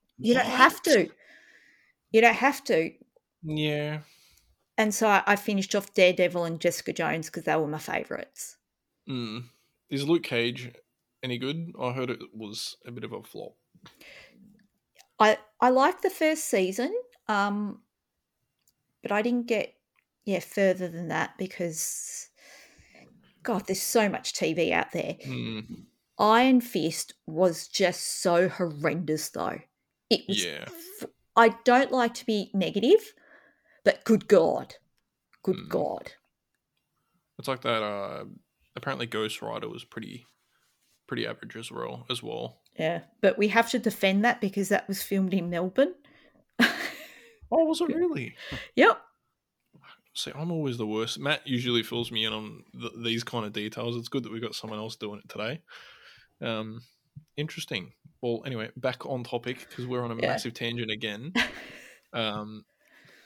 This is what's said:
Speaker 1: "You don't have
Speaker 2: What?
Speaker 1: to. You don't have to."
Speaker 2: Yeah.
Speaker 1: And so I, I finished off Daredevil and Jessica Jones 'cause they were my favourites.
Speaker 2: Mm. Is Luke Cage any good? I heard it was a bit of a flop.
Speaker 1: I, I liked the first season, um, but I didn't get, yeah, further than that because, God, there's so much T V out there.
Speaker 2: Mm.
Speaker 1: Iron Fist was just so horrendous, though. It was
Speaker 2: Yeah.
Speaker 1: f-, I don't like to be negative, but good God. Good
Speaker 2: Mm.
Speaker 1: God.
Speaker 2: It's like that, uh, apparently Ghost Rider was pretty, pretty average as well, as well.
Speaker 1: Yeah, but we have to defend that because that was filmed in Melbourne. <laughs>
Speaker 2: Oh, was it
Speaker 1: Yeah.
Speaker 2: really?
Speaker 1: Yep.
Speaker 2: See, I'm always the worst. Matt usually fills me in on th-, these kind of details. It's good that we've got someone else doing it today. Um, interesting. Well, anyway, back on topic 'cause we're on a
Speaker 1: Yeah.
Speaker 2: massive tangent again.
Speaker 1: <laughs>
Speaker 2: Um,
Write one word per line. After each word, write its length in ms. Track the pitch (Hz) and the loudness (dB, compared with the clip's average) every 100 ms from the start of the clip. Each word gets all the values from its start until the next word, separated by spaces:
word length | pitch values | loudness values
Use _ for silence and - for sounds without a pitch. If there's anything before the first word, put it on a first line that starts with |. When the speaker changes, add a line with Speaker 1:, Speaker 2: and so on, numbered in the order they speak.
| _ - | _ -4
Speaker 1:
"You 160 | 220 254 | 4 4
don't 100 | 233 | 4
have 280 | 254 277 | 6 6
Speaker 2:
What? 100 | - 339 | 6 4
Speaker 1:
to. 240 | 233 165 - - - - - _ _ _ _ - | 6 4 -4 -20 -20 -20 -20 _ _ _ _ 2
You 100 | 220 | 6
don't 140 | 233 202 | 6 6
have 280 | 262 269 - | 2 2 0
to." 260 | 170 165 - _ _ _ _ | 0 0 -6 _ _ _ _
Speaker 2:
Yeah. 580 | 156 151 151 147 147 151 151 _ _ _ _ _ _ - | -6 -2 0 0 -4 -6 -12 _ _ _ _ _ _ 0
Speaker 1:
And 160 | 214 | 2
so 140 | 202 220 | 4 4
I, 160 | 196 202 | 4 4
I 80 | 202 | 2
finished 380 | - 202 196 208 | 2 -2 0 -2
off 180 | 196 | 0
Daredevil 500 | - 180 180 175 175 | 6 6 6 2 2
and 160 | 170 165 | -2 0
Jessica 340 | 175 - - | -2 -2 -8
Jones 360 | 175 160 160 156 | -4 -2 -2 -6
'cause 140 | 170 160 | -8 -2
they 100 | 156 | 0
were 120 | 151 | 0
my 120 | 156 | -4
favourites. 760 | - - - - - - - - _ _ _ _ - | -6 -6 -6 -10 -10 -14 -16 -16 _ _ _ _ -8
Speaker 2:
Mm. 360 | 127 113 113 123 _ _ _ - | -6 -6 -8 -12 _ _ _ -8
Is 180 | 139 143 | -4 2
Luke 160 | 170 | 0
Cage 460 | - 117 120 127 123 - _ _ _ - | 2 0 0 -4 -12 -18 _ _ _ -12
any 140 | 127 120 | -8 -4
good? 320 | 131 160 170 - | -4 -6 -8 -6
I 120 | 123 | -6
heard 160 | 127 127 | -4 -4
it 80 | 117 - | -6 -10
was 420 | 107 104 110 - - 123 | -12 -12 -10 -10 -12 -16
a 60 | |
bit 120 | 120 113 | -12 -10
of 60 | |
a 100 | 101 | -12
flop. 320 | - - - _ _ _ - _ - - - _ - _ _ _ _ _ - - | -14 -16 -16 _ _ _ -20 _ -20 -20 -20 _ -20 _ _ _ _ _ -10 4
Speaker 1:
I, 180 | 214 214 - - | 6 4 -2 2
I 100 | 247 | 4
liked 340 | 254 294 370 | 6 4 2
the 60 | 370 | -2
first 360 | - 311 311 - | 2 2 2 0
season, 480 | 202 185 202 277 466 - _ - | 0 0 0 -2 -4 -8 _ -2
um, 540 | 202 202 202 208 - _ _ _ _ _ _ _ _ _ _ _ _ | 0 2 0 -4 -8 _ _ _ _ _ _ _ _ _ _ _ _
but 100 | 202 | -2
I 100 | 202 | 0
didn't 260 | 233 247 240 | 2 0 0
get, 260 | 214 - _ _ _ _ _ - | -2 -2 _ _ _ _ _ -4
yeah, 140 | 180 | -4
further 460 | - - 196 185 180 | -2 2 2 2 -4
than 180 | 165 165 | -8 -6
that 300 | 160 - - | -4 -4 -6
because, 920 | 190 - 170 156 - - - - - _ - - - _ _ - - _ _ _ | -8 -4 -6 -4 -6 -6 -10 -12 -16 _ -20 -20 -20 _ _ -20 -20 _ _ _
God, 220 | - 196 - | -4 -4 -2
there's 160 | 190 | -4
so 280 | - 233 208 | 2 4 4
much 240 | - - | 0 -6
T 200 | - 165 | -2 -2
V 180 | 160 160 | 0 2
out 180 | 85 - | 2 0
there. 240 | 170 - 160 135 | -4 -6 -8 -8
Speaker 2:
Mm. 600 | 127 113 110 110 - - _ _ - | -8 -6 -8 -10 -16 -18 _ _ 0
Speaker 1:
Iron 420 | 208 226 262 254 | 4 6 8 6
Fist 520 | 240 185 160 - - - - | 4 -2 -2 -4 -8 -12 -8
was 420 | 160 185 160 - | 2 4 2 -6
just 540 | - 180 - - - | 0 0 0 -6 -2
so 280 | 185 175 180 | 2 4 4
horrendous, 800 | - 170 147 156 170 156 156 - | 2 -6 -2 -2 -2 -2 -2 -4
though. 300 | - 85 - - _ _ _ - | -4 -4 -6 -14 _ _ _ 0
It 120 | - - | 2 2
was 160 | 104 | -2
Speaker 2:
Yeah. 220 | 87 73 - | -2 -4 -12
Speaker 1:
f-, 380 | - 359 - - _ _ - | -14 -16 -14 -14 _ _ 6
I 140 | 349 233 | 6 6
don't 280 | - 247 277 | 4 6 4
like 220 | 254 233 233 | 2 0 -2
to 100 | - | -2
be 260 | 214 - | -2 0
negative, 600 | 196 160 196 240 440 - _ _ - _ _ _ _ | -2 0 2 6 6 4 _ _ -20 _ _ _ _
but 200 | - - | 0 0
good 240 | - 214 - | 2 2 8
God. 480 | 190 160 - 131 - _ _ _ _ _ _ | 6 6 0 -6 -16 _ _ _ _ _ _
Good 140 | - - | -4 -4
Speaker 2:
Mm. 120 | 156 | -2
Speaker 1:
God. 420 | - 78 92 - - _ _ _ _ _ _ _ _ _ _ _ - | -2 -2 -6 -10 -20 _ _ _ _ _ _ _ _ _ _ _ -12
Speaker 2:
It's 80 | 139 | -6
like 140 | 127 | -4
that, 200 | 123 113 | 0 0
uh, 420 | 104 101 98 - - - _ _ _ - | 0 -4 -6 -8 -12 -18 _ _ _ -10
apparently 300 | 139 135 117 | -8 -6 -6
Ghost 360 | 110 110 - | -4 -4 -6
Rider 260 | 110 113 110 | -8 -8 -10
was 140 | 117 | -12
pretty, 420 | - 113 101 120 _ _ _ _ _ _ _ _ - | -14 -14 -12 -16 _ _ _ _ _ _ _ _ -8
pretty 180 | 120 113 | -6 -6
average 280 | 117 113 113 | -8 -12 -14
as 160 | 117 | -12
well, 340 | 117 120 123 123 | -8 -8 -10 -8
as 120 | 120 | -8
well. 380 | 113 113 120 - _ - | -6 -8 -8 -12 _ -4
Speaker 1:
Yeah, 220 | 160 170 - - | -4 -4 -10 0
but 160 | 196 - | 2 4
we 100 | 208 | 2
have 200 | 220 226 | 4 2
to 80 | 247 | 0
defend 460 | 214 - 190 196 220 | 0 2 2 4 2
that 160 | - | 0
because 280 | 196 196 190 | -2 -2 0
that 180 | 202 - | 0 0
was 140 | 196 | -8
filmed 300 | - 196 185 | -2 0 2
in 160 | 190 170 | 0 -2
Melbourne. 460 | 170 185 254 320 - _ _ _ _ _ - | -2 -2 2 2 0 _ _ _ _ _ 2
<laughs> 60 | 247 - - - 640 - - _ - | 2 2 -8 -10 -18 -20 -20 _ -2
Speaker 2:
Oh, 140 | 320 | 2
was 160 | 320 320 | 2 2
it 100 | 339 | 0
Speaker 1:
Yeah. 60 | 320 | 0
Speaker 2:
really? 400 | 349 285 120 - - 135 - - | 0 -2 -6 -10 -12 -12 -4 6
Speaker 1:
Yep. 260 | 392 - - _ _ _ _ _ _ _ - - _ | 6 6 -6 _ _ _ _ _ _ _ -20 -20 _
Speaker 2:
See, 180 | - - 139 | -10 -8 -6
I'm 160 | 165 | -4
always 260 | 165 139 120 | -2 -2 -2
the 80 | 107 | -2
worst. 320 | 110 113 - | -2 -2 -2
Matt 300 | 139 151 143 | -2 -2 0
usually 340 | 123 123 120 | -2 2 0
fills 300 | 110 120 117 | 0 -6 -4
me 140 | 113 110 | -2 -2
in 80 | |
on 300 | 107 107 110 - 123 | -4 -8 -14 -20 -12
th-, 140 | 120 117 117 | -12 -6 -2
these 180 | 113 | -2
kind 220 | 117 117 107 | -2 -6 -4
of 80 | |
details. 420 | 107 107 - 117 120 | -6 -8 -6 -6 -6
It's 140 | 117 | -6
good 140 | 135 | -8
that 100 | 117 | -6
we've 80 | 113 | -8
got 120 | 117 | -8
someone 260 | - 110 107 | -10 -10 -10
else 180 | 110 - | -10 -10
doing 240 | 104 101 | -10 -12
it 60 | - | -14
today. 320 | 101 110 160 _ - - - - - _ - | -8 -8 -8 _ -20 -20 -20 -20 -20 _ -10
Um, 400 | 123 110 110 113 - _ _ - _ - | -8 -6 -8 -14 -20 _ _ -20 _ -10
interesting. 560 | 156 - - 107 98 _ - - | -8 -8 -8 -8 -8 _ -20 -8
Well, 220 | 123 117 139 | -4 -4 -6
anyway, 240 | 117 113 - | -8 -8 -6
back 300 | 127 123 - | -6 -6 -8
on 180 | 131 | -8
topic 420 | 120 123 123 120 - | -6 -6 -6 -10 -12
'cause 180 | - 123 | -12 -6
we're 160 | 123 | -4
on 80 | 120 | -4
a 40 | 113 | -4
Speaker 1:
Yeah. 60 | - | -2
Speaker 2:
massive 280 | - 120 - | -2 -6 -6
tangent 360 | 117 120 110 | -6 -4 -6
again. 400 | 107 107 104 143 | -6 -6 -8 -4
Speaker 1:
<laughs> 800 | 226 - - - - - - _ | -2 -2 -4 -18 -20 -20 -20 _
Speaker 2:
Um, 540 | 120 110 107 107 107 _ _ _ _ - - | -4 -4 -4 -10 -14 _ _ _ _ -20 -20